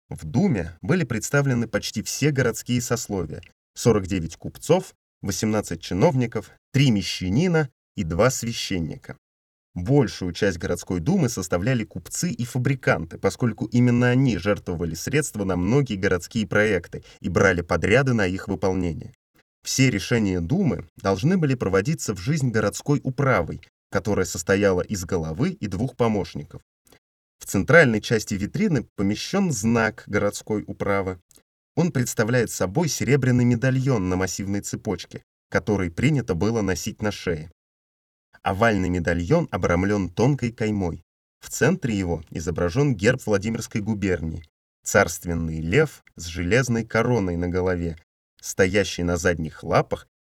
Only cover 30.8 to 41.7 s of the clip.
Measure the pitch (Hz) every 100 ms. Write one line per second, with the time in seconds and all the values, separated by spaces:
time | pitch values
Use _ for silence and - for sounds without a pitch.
30.8 | 98 98 95 90 _ _ _ _ _ -
31.8 | 170 135 123 - 110 123 107 - 92 104
32.8 | 165 - - 139 127 123 120 117 131 131
33.8 | 131 113 92 92 92 - 98 101 - 110
34.8 | 110 90 - - - _ _ 95 113 98
35.8 | 87 92 131 143 113 82 104 113 95 90
36.8 | 107 - 107 - 92 78 80 - _ _
37.8 | _ _ _ _ _ _ 95 95 113 101
38.8 | 92 90 87 85 85 165 147 95 87 87
39.8 | 95 104 87 - 127 143 117 - 110 104
40.8 | 87 80 - _ _ _ - - 147